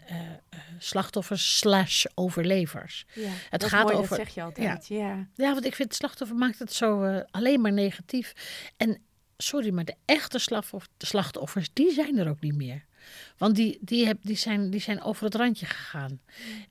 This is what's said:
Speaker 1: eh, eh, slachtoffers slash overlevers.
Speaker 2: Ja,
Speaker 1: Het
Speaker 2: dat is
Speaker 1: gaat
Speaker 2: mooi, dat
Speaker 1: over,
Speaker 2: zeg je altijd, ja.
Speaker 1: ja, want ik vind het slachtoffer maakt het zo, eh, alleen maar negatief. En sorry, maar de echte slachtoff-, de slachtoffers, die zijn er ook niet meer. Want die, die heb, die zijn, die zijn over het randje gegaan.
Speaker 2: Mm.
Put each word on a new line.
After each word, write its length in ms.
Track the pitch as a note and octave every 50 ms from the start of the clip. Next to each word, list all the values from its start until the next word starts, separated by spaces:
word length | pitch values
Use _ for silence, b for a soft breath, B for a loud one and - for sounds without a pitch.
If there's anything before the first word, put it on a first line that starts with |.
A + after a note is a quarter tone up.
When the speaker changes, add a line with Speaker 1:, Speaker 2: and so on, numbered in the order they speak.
| -
Speaker 1:
eh, 100 | - E3+ E3+
eh, 380 | E3+ E3 D#3+ D#3 _ - - E3 - E3+ E3+ F3
slachtoffers 800 | - - - F#3+ G3 - - G#3 F3+ - G3+ E3+ - - - -
slash 460 | - G#3 G3 F#3+ F#3 - - - - - -
overlevers. 920 | - F#3 F3+ E3 E3+ E3 F3+ F#3+ F#3+ E3+ D3 - - - E3+ - - - _ -
Speaker 2:
Ja, 80 | A3+ A3 G3
Speaker 1:
Het 220 | F#3 F3+ - -
Speaker 2:
dat 120 | - F3+
is 60 | G3+ G#3+
Speaker 1:
gaat 140 | G#3 G3+
Speaker 2:
mooi, 120 | A3 G#3 G#3
dat 80 | G#3 G3
Speaker 1:
over, 120 | - F#3+
Speaker 2:
zeg 180 | - G#3+ - -
je 80 | F3+
altijd, 440 | E3 E3+ D#3+ - A3+ F#3 - F#3 - -
ja. 380 | G#3 G#3+ G#3 G3 G3 F#3+ G3 - _
Speaker 1:
ja, 180 | - C4+ C#4
want 120 | C#4 C4+ A#3
ik 100 | C4 -
vind 140 | - C4+ A3
het 80 | -
slachtoffer 400 | - - C#4 - - C4 G#3 A#3
maakt 220 | A#3 B3+ B3 G#3+ -
het 140 | B3 -
zo, 300 | - - A#3+ A3 G#3 G3+
eh, 180 | G3 F#3+ G3 F#3 - -
alleen 300 | - F#3+ A#3 C4 C#4+ C4
maar 120 | A3 G#3
negatief. 600 | G3+ G3+ G3+ G3 - - - - - B3+ A3 - - B B B B B B B B
En 220 | B A3+ A3+ G3 - _ _ _ _ _ _ _
sorry, 340 | - - - - C#4+ A3+ G#3+
maar 120 | F3+ F3 E3
de 100 | - - _ _
echte 340 | - D4 D4+ - - - A#3
slachtoff-, 500 | - - A#3 G#3+ - - - F#3+ - - _
de 100 | - -
slachtoffers, 640 | - - G3+ F3+ - - - - - - G3 D#3 -
die 200 | - - D4 F#4
zijn 240 | D4 C#4 D4+ D4 C#4 G#3+
er 100 | E3+ D#3
ook 120 | D3 D3+
niet 160 | - D3+ D3
meer. 280 | D3 C3+ B2 B2+ C#3+ - _ B B B B B B B B B B
Want 160 | F#3+ A3 G#3+
die, 220 | G#3 A3+ G#3+ - -
die 260 | G3+ - A#3+ A#3+ A#3
heb, 120 | A3 G#3+ -
die 140 | - G3+ G#3+
zijn, 340 | - - A#3 G#3+ G3+ G3+ F#3
die 100 | G3 G#3
zijn 220 | - G#3+ G#3 -
over 220 | - - G3+ - G#3+
het 100 | G#3+ G3
randje 320 | A3 A#3+ B3 G#3+ - E3+
gegaan. 440 | - - - - - - D3 C#3 C3+
Speaker 2:
Mm. 540 | C3+ C3 _ _ - - A#3 A3+ A3 G#3+ G3+ -